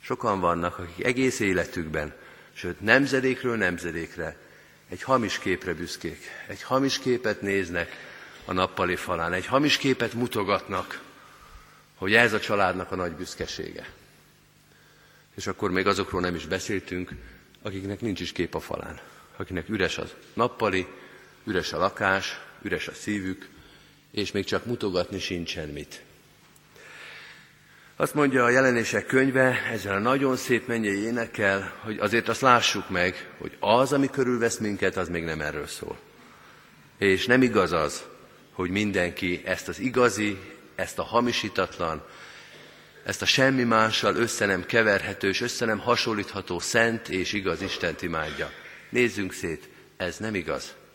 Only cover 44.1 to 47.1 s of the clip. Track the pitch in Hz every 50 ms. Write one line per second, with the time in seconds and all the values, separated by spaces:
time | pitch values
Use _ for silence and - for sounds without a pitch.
44.1 | 95 110 117 113 - - 107 101 98 90 87 - - 117 113 107 101 98 - 104
45.1 | 98 - - 98 95 - 120 120 - - 123 113 110 104 - 120 117 113 - 117
46.1 | 110 104 98 - - 101 92 - 90 85 - - - 117 117 113 113 110 - -